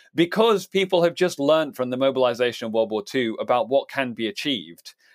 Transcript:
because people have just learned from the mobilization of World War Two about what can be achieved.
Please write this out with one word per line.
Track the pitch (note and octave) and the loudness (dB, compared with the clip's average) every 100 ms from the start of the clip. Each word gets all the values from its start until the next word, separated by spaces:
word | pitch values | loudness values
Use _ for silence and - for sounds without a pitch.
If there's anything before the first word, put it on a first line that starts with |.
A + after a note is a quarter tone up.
| _ | _
because | C3+ E3+ F#3 A#3 G3+ - | 0 0 4 2 2 0
people | F#3+ F#3+ F3+ | -2 2 2
have | E3+ - | 2 2
just | F3+ - | -2 0
learned | C#3 D#3+ D3+ - | 2 2 2 -4
from | B2+ | -4
the | B2+ | 0
mobilization | C3+ B2+ B2 A#2 B2 A2+ A2+ | 0 2 0 2 0 -2 -4
of | |
World | A2+ G#2+ | 0 0
War | G#2+ | -2
Two | - C3+ A#2 G#2+ | -4 -2 -2 -4
about | A2+ B2 A2+ | 0 0 2
what | C3+ - | 0 0
can | - B2+ | -4 -4
be | A2+ A2 | -4 -6
achieved. | - D3+ A#2+ D#2+ E2+ - - _ | -4 -4 -4 -6 -18 -20 -20 _